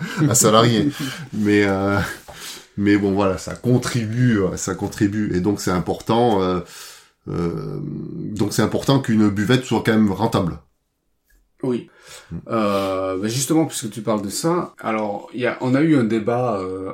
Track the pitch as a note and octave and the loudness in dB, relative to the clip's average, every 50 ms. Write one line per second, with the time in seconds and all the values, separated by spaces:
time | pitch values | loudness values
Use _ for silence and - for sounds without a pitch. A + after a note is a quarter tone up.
0 | E3 - - - D#3 C#3 G#2+ - G#2+ A2 G#2+ A2+ A#2+ A#2+ A#2 G#2 G2+ - - - | -8 -8 -2 0 2 2 4 4 4 6 6 6 6 6 4 4 2 0 0 -4
1 | D3 C3 - - D3 - - G#2+ G#2 G#2 G#2 G#2 G2+ G2 G2 F#2+ G2 G2 G2+ G2+ | -8 -8 -8 -12 -12 -10 -4 -2 2 4 4 4 4 4 2 0 0 0 0 0
2 | E2+ - - - - - - - - - - - - _ - - G2+ G2+ G#2 G2+ | -2 -4 -8 -12 -16 -20 -18 -16 -16 -14 -16 -16 -18 _ -6 0 2 4 4 4
3 | G2+ G2 F#2+ G2 G2+ G2 F#2 F2 - F2 E2+ - - A#2+ B2 B2 B2 - - B2 | 4 2 2 2 2 2 0 -2 -6 -10 -10 -4 0 2 2 2 2 0 -2 -2
4 | A2 G#2+ A2+ B2 B2+ B2 A2+ G2+ F#2+ F2 F2 F2+ - G2+ F#2 F2+ G2+ F#2+ - - | -2 -2 0 2 2 4 4 2 2 0 -2 -4 -4 -4 -4 -4 -4 -6 -2 0
5 | A2 G2+ G2+ G#2+ G#2 F2+ F2+ F2+ F2+ G#2 G2+ G2 - G2+ F2+ F2+ E2 - F2+ - | 0 0 2 0 -2 0 0 0 0 0 -2 -2 -2 -2 0 0 0 -2 -4 -4
6 | - - A2+ A#2 B2 A#2+ G#2+ F#2+ F#2+ F#2 F2+ F2+ E2+ - - - - - - - | -2 0 2 2 4 4 2 2 2 0 0 -2 -4 -8 -16 -20 -20 -20 -20 -20
7 | - _ _ _ - - G2 E2+ E2+ E2+ - - - - G1+ G1+ G1+ - - - | -20 _ _ _ -10 -8 -4 -2 -2 -2 -4 -6 -8 -8 -8 -8 -8 -8 -8 -10
8 | - - - - - G2+ G#2 G2+ G#2 G2+ - - G#2+ F#2 G2+ F#2+ - - C#3 C3+ | -10 -10 -10 -10 -10 -6 -2 -2 -2 0 2 0 0 2 0 -2 2 2 2 2
9 | C3+ - A2+ G#2+ G#2 G#2 G2 G2+ G2+ F#2 B2+ C3 B2+ - A2+ G#2 - A2+ A2 A2 | 2 2 2 4 4 4 2 0 0 2 2 0 0 0 -2 0 2 2 4 4
10 | G#2+ G2+ F#2 - G#2+ - - G2+ F2+ E2 - - _ _ _ _ _ _ _ _ | 4 2 2 0 -2 0 0 0 -2 -2 -4 -8 _ _ _ _ _ _ _ _
11 | _ _ _ _ _ _ _ _ _ _ _ - - B2+ B2 A2+ - - _ _ | _ _ _ _ _ _ _ _ _ _ _ -6 -2 -2 -2 -2 -4 -8 _ _
12 | - - - - - - E2+ E2+ - - A2+ A2+ G#2+ G2+ G2+ G2 G2 F#2+ F#2+ F#2+ | -20 -20 -20 -20 -16 -14 -14 -12 -8 -4 -2 0 0 2 0 0 0 0 -2 -2
13 | F#2+ F#2+ F#2+ F#2 G2+ A2 A#2 C3 C3+ - D#3+ D#3+ D#3+ C3+ - - - G#2+ - A2+ | -2 -2 -2 -2 -2 -2 -2 -2 -2 0 2 2 2 0 -4 -8 -8 -8 -8 -6
14 | G#2 A2+ G#2+ G#2 G2 G2+ G2+ - - E3 F3 F3 - - - - - A2+ A2 A2 | -4 -2 -2 -2 -2 -4 -6 -2 -2 0 0 0 -2 -6 -10 -8 -6 -4 -2 -2
15 | G#2+ G#2 G2+ - - - - A#2+ B2 A#2 - - B2 B2+ B2+ C#3 D#3 E3 D3+ C3+ | -2 -4 -6 -8 -10 -12 -8 -4 -2 -2 -2 -2 0 2 2 4 4 6 4 4
16 | A#2 G#2 A2+ A2+ G#2 A2+ A#2 B2 B2+ A#2+ G#2+ F#2+ F#2 F#2 F#2 F#2+ F#2 G2 | 4 2 0 0 0 0 0 0 0 0 -2 -2 -4 -6 -6 -6 -8 -10